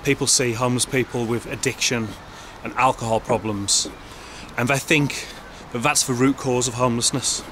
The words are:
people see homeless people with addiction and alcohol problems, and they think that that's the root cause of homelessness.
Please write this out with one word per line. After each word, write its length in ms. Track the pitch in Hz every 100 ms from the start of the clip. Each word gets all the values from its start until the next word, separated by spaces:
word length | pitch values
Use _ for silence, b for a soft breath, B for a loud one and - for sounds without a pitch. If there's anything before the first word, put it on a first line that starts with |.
people 220 | 143 139 135
see 280 | - 127
homeless 320 | 110 127 123 -
people 380 | 131 120 127
with 220 | 113 117 -
addiction 600 | 117 131 117 - 123 110 98 - B B B
and 100 | 117
alcohol 460 | - 135 123 117 113
problems, 680 | - 117 104 101 101 - - - B B B B B -
and 100 | 120
they 120 | 139
think 480 | - 160 143 - - B B B B
that 120 | 123
that's 240 | 117 147 -
the 60 |
root 240 | 120 131 135
cause 300 | 135 123 123
of 60 |
homelessness. 680 | 117 127 117 117 135 - - -